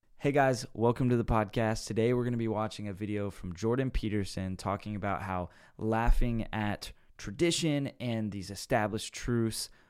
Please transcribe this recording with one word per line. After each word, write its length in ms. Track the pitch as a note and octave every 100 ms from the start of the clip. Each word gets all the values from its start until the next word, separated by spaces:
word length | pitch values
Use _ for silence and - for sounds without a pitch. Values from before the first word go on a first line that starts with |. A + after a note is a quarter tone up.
| _ -
Hey 120 | C#3+
guys, 340 | C#3 C3+ A#2+ -
welcome 340 | - A#2 A#2 B2
to 60 | A#2+
the 80 |
podcast. 640 | A2 A2+ G#2 B2 A2 A2 -
Today 260 | A2 A#2
we're 120 | B2
gonna 120 | B2 A#2
be 120 | A2+
watching 400 | G#2+ G#2+ - G#2
a 40 |
video 380 | F#2+ G#2 G#2 G2+
from 240 | - F#2
Jordan 340 | E2+ A2+ B2 C3
Peterson 680 | - G#2+ G#2 G2 - F#2 F#2
talking 400 | G2+ G2+ G#2+ G#2
about 260 | G2+ F2
how 280 | G2 F#2 E2+ - - -
laughing 720 | A2 A2 A#2 - A#2+ A#2 -
at 380 | A2 G#2 G2 - - _ -
tradition 760 | G#2 F#2+ E3+ D#3+ D#3+ C#3+ C#3 -
and 320 | B2 A2+ G#2+
these 180 | G2+ F2+
established 640 | G2+ - G#2+ G#2 G#2+ -
truths 560 | - - A#2+ A2+ A2 - -